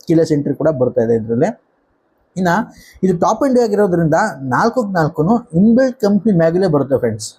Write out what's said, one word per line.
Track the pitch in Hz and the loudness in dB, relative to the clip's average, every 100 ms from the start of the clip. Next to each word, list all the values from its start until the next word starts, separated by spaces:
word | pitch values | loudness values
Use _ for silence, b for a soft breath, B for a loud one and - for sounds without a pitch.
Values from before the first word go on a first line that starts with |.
| - | 0
ಕೀಲೆಸ್ | 165 160 | 0 2
ಎಂಟ್ರಿ | 147 143 | 0 -2
ಕೂಡ | 131 175 | -2 -2
ಬರ್ತಾ | 139 123 - | 0 -2 0
ಇದೆ | 113 | 0
ಇದ್ರಲ್ಲಿ. | 113 110 117 180 - _ _ _ _ _ _ _ 175 | -2 -2 -2 -2 -4 _ _ _ _ _ _ _ -4
ಇನ್ನ | 180 185 233 B B B | -2 -2 -4 B B B
ಇದು | 185 170 | -2 0
ಟಾಪ್ | 175 233 285 | 0 0 0
ಎಂಡ್ | 247 | 2
ಆಗಿರೋದ್ರಿಂದ | 233 202 202 175 160 160 208 143 | 2 2 0 2 2 0 0 -4
ನಾಲ್ಕಕ್ಕೆ | 135 123 220 254 202 | -4 -2 0 -2 -4
ನಾಲ್ಕುನು | 185 147 - 165 233 - | -2 -2 -2 0 0 0
ಇನ್‌ಬಿಲ್ಟ್ | 160 214 233 262 247 | 2 4 4 2 0
ಕಂಪನಿ | 202 202 220 | 0 0 2
ಮ್ಯಾಗ್‌ಲೇ | 175 165 170 196 | 2 2 2 0
ಬರುತ್ತೆ | 147 131 131 | 0 0 -2
ಫ್ರೆಂಡ್ಸ್. | 117 107 - | -2 -4 -10